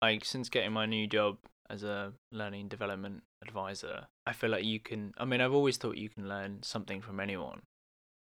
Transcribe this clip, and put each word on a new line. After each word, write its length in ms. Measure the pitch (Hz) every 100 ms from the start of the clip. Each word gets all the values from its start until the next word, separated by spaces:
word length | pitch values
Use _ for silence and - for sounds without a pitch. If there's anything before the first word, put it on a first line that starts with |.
Like, 240 | 113 107 -
since 240 | 131 120
getting 240 | 123 101
my 120 | 110 110
new 220 | 110 107
job 300 | 107 104 104 - _ -
as 140 | 104
a 300 | 104 101 101 - _
learning 360 | 110 104 101 101
development 540 | 104 101 95 98 98 - _
advisor, 680 | - 107 95 101 87 - - _ -
I 80 |
feel 160 | 117 113
like 160 | 104 110
you 140 | 110
can, 340 | - 110 104 -
I 80 | 131
mean, 140 | 127
I've 140 | 131
always 240 | 143 139 123
thought 180 | 113 -
you 120 | 107
can 180 | - 98
learn 360 | 101 98 101
something 380 | - 110 98 98
from 180 | 107 98
anyone, 420 | 98 95 69 50 - _ _ _ _ _ _